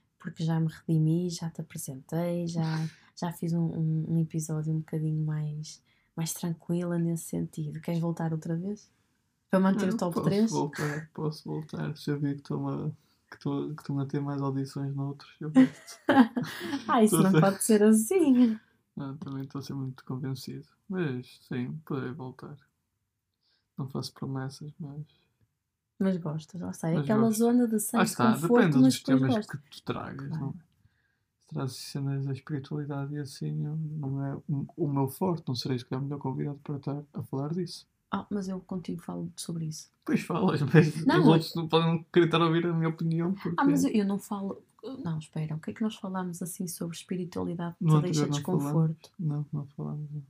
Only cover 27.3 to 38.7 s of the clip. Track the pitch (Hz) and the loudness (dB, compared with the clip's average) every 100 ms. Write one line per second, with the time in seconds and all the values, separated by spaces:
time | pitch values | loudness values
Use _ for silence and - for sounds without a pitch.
27.3 | 220 233 247 240 220 - 233 185 - - | 4 4 4 4 0 0 2 2 4 4
28.3 | 123 170 240 185 147 - - - 269 269 | 4 6 6 8 8 6 4 2 4 4
29.3 | 226 214 - - - - - - 135 139 | 2 -2 -10 -14 -10 -8 -6 -8 -10 -8
30.3 | 160 135 175 - _ _ _ _ _ _ | -6 -6 -8 -16 _ _ _ _ _ _
31.3 | _ _ 151 135 - - 143 139 139 139 | _ _ -6 -6 -8 -10 -6 -4 -4 -4
32.3 | 135 - 151 135 151 143 139 139 147 143 | -6 -6 -8 -6 -8 -6 -6 -6 -6 -8
33.3 | - 151 151 151 156 156 156 135 139 139 | -8 -6 -4 -4 -6 -6 -6 -6 -4 -6
34.3 | 143 - 143 143 - 151 139 135 - 185 | -6 -4 -4 -4 -4 0 0 0 0 -2
35.3 | 160 - 120 147 127 - 131 139 143 139 | -2 -4 -4 -2 -4 -4 -6 -6 -6 -6
36.3 | 143 147 143 - 143 151 143 151 - 110 | -4 -6 -8 -10 -8 -6 -8 -8 -12 -6
37.3 | 135 147 175 170 - - _ _ 196 - | -4 -4 -4 -6 -10 -20 _ _ -8 -4
38.3 | 208 190 185 185 | -6 -6 -8 -8